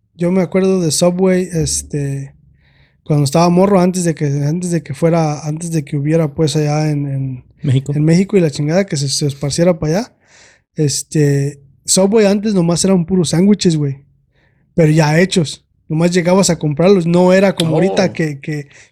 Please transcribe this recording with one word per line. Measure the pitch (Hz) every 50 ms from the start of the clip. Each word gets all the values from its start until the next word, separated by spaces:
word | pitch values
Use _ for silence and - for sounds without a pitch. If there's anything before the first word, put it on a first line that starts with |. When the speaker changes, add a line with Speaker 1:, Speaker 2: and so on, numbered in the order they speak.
| _ _ _
Speaker 1:
yo | - 170 175
me | 185 190
acuerdo | 180 165 - 190 190 190 190 185
de | 170 156
Subway, | 139 - 175 180 175 180 190 185 185 180 185 170
este, | 180 160 151 139 - - - - - 147 143 139 139 139 139 139 - _ _ _ _ _ _ _ _ _ _ _ _ _ _
cuando | - 156 147 147
estaba | 139 - 165 170 175
morro, | 175 180 190 202 202 180
antes | 175 185 175 185 170
de | 170 156
que, | - 156 143
antes | 139 143 143 147 156 180 175 180
de | 170 165 -
que | - 135
fuera, | - 165 165 170 165 160 151 147 151 160 151
antes | 151 160 175 170
de | 165 160 139
que | - 151 143
hubiera, | 139 151 160 165 160 143 139
pues, | - 160 147 147
allá | 156 151 147 147 151 156 156
en, | 147 143 143 139
en | 135 135 135 131 131 123 - _ _ _ -
Speaker 2:
México. | 147 127 135 135 - 143
Speaker 1:
en | 147 151
México | 156 165 180 196 196 214 190
y |
la | 170 151
chingada | 139 151 147 147 160 190 202
que | 190 170 143
se, | 143 135
se | - - 156
esparciera | 143 139 - 151 143 135 - 170 180 175 165
para | 156 151 160 196
allá. | - - _ _ _ _ _ - - - _ _ _ _ _
Este, | - 156 143 139 - - - - 160 147 143 139 139 139 143 143 - _ _ _ _ _
Subway | - - 185 190 196 220 226 214 196
antes | 202 208 196 226 208
nomás | 185 170 170 175 160 -
eran | 185 196 180 165
puros | 165 190 185 165 -
sándwiches, | - 160 185 202 208 196 - 185 160 151
güey. | 147 139 135 139 - _ _ _ _ _ _ _ _ _ _ _ _ _ _
Pero | - 160 151
ya | 156 160 156 147 151 165
hechos. | 190 190 - 185 156 - - - _ _ _ _ _ _
Nomás | 156 156 170 180
llegabas | 175 185 165 180 180 196 185 180
a | 165 -
comprarlos. | - 151 147 143 165 190 202 185 165
No | 170 170 175 180 185
era | 185 190 196 196 185
como | - 160 160 156
Speaker 3:
Oh. |
Speaker 1:
ahorita | 160 180 196 196 202 190 175
que, | 110 - 160 151 143 139
que, | - - 151 147 143 - - - - _